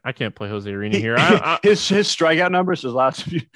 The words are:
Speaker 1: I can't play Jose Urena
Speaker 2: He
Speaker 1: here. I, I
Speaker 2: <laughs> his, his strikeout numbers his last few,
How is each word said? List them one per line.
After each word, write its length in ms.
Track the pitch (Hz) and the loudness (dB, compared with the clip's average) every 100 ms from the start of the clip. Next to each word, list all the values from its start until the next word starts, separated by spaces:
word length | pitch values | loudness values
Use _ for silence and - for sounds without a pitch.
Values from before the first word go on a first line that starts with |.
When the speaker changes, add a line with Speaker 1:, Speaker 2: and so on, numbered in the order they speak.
Speaker 1:
I 80 | 131 | -10
can't 220 | - 113 - | -6 -8 -6
play 120 | 104 | -8
Jose 220 | 104 101 | -8 -8
Urena 240 | 98 107 | -6 -4
Speaker 2:
He 60 | 104 | -2
Speaker 1:
here. 160 | 110 120 | 0 2
I, 160 | 160 | 4
I 240 | 208 156 165 | 4 2 2
Speaker 2:
<laughs> 40 | 208 | 2
his, 200 | 208 - | 2 2
his 180 | 202 202 | 0 0
strikeout 440 | - 160 160 180 | 2 2 2 2
numbers 300 | 180 180 175 | 2 0 -2
his 100 | 131 | -2
last 320 | 123 131 - | 0 0 0
few, 180 | - 170 - | -6 -6 -8